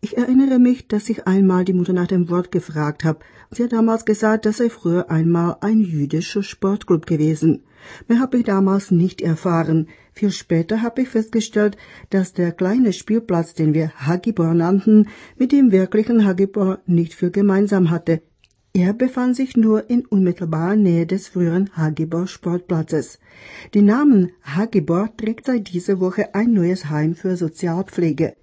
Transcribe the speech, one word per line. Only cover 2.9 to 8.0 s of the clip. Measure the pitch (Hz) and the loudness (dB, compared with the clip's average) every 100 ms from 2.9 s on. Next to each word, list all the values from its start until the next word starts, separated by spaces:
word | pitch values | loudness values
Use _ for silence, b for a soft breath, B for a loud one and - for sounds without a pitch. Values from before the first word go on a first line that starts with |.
| 147 | -2
habe. | 160 160 b b b | -4 -4 b b b
Sie | - | -6
hat | 240 | -4
damals | 226 226 226 | 0 0 0
gesagt, | 220 208 220 220 | -2 0 0 0
das | 214 214 | -2 0
sei | 233 | -2
früher | - 175 170 175 | -2 -2 -2 0
einmal | 160 165 170 170 - | 0 2 0 0 -2
ein | 202 220 | 0 0
jüdischer | 196 156 143 156 185 208 | 0 -2 -2 -4 -4 -6
Sportclub | 196 - 190 208 - 165 - | -8 -6 -4 -4 0 -2 0
gewesen. | 160 151 156 156 - B B B B | -2 0 2 0 0 B B B B